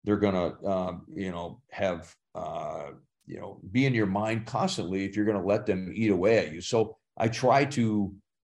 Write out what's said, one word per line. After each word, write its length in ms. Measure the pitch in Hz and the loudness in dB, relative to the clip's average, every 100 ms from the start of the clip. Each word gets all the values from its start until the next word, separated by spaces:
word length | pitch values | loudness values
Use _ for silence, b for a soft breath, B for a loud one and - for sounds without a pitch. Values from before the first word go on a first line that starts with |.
| 104 | -2
they're 100 | 101 | 2
gonna, 380 | 101 92 82 - 98 | 2 2 -2 -2 -2
um, 400 | 95 90 87 82 | -2 -2 -8 -10
you 180 | - 92 | -8 -6
know, 300 | 87 85 - _ | -6 -8 -12 _
have, 440 | - 98 85 82 - _ | -4 -2 -2 -8 -20 _
uh, 580 | 85 80 80 78 80 71 - _ _ - | -10 -8 -6 -8 -8 -10 -16 _ _ -16
you 120 | - | -12
know, 200 | 98 - 101 | -12 -14 -2
be 140 | 113 135 | 2 4
in 80 | |
your 120 | 117 98 | 4 2
mind 380 | 101 110 113 110 | 2 0 -2 -2
constantly 580 | 110 185 - 87 95 | -2 0 0 -2 -2
if 140 | 95 104 | -2 0
you're 80 | 107 | 0
gonna 180 | 101 92 | 2 2
let 200 | 110 110 | 2 2
them 260 | 95 92 | -2 -2
eat 180 | 87 110 | 0 2
away 260 | 90 98 113 | 4 4 4
at 160 | 78 | 2
you." 80 | 82 | -4
So 360 | - 117 110 - _ - | -2 0 0 -4 _ -2
I 100 | 117 | -2
try 380 | 120 127 139 143 | 2 4 4 4
to, 500 | 120 113 104 95 98 _ _ | 0 0 0 -2 -6 _ _